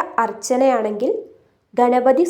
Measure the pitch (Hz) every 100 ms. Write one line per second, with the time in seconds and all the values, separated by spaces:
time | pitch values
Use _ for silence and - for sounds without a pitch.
0 | - - 220 214 - 254 269 240 214 208
1 | 196 - - - _ _ _ - 247 247
2 | 254 262